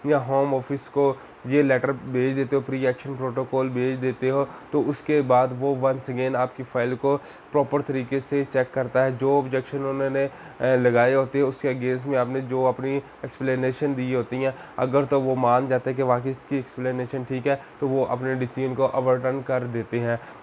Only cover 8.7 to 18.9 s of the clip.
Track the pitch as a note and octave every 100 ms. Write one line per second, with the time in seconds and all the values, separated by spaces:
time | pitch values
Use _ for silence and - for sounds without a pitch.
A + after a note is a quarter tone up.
8.7 | C3+ A#2+ B2+ C3+ B2 C3+ C#3+ C3 C3 -
9.7 | C#3+ C3+ C3+ C3+ C3+ C#3 - - - B2+
10.7 | B2+ B2 A#2+ B2 C3+ C3 C#3 C3+ C3 C#3
11.7 | B2+ B2 B2+ C#3 C3 B2 C3+ B2+ C3 B2+
12.7 | B2 C3+ C#3 - - A#2 - C3+ B2+ C3
13.7 | B2+ D3 C3 B2+ B2+ A2+ B2+ C3 C3 -
14.7 | - C3 C#3 C3+ C#3 C3 C3 A#2+ B2 C3+
15.7 | B2+ C3 B2+ B2+ B2 C3+ C3 - C#3+ B2+
16.7 | - B2+ B2+ B2 C3+ B2 C3 C#3 C#3 -
17.7 | - C#3 C3+ B2+ B2 C3 B2+ B2 C3 C3
18.7 | B2+ C3